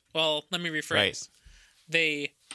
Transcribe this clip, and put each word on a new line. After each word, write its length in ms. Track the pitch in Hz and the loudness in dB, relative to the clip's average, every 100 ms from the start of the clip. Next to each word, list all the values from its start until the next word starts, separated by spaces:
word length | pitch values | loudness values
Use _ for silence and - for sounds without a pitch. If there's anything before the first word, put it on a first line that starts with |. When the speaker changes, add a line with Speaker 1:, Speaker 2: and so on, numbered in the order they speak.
| _ | _
Speaker 1:
Well, 300 | - 156 151 - | 0 2 0 -2
let 80 | 175 | -4
me 100 | 170 | -2
rephrase. 220 | 156 - | -4 0
Speaker 2:
Right. 360 | 156 98 - - _ - - - _ - | 2 2 -2 -12 _ -20 -20 -20 _ -2
Speaker 1:
They 460 | 165 160 147 143 _ - | 2 2 0 -6 _ -20